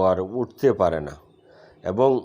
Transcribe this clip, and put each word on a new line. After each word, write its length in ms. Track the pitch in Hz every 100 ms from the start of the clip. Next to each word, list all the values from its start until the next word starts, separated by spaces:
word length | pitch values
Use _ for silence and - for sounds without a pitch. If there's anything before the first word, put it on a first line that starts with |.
আর 140 | 95 92 95
উঠতে 360 | 120 120 - 139
পারে 260 | 101 90 80
না, 140 | 73 69 _ _ _ - - _
এবং 260 | 87 98 131 127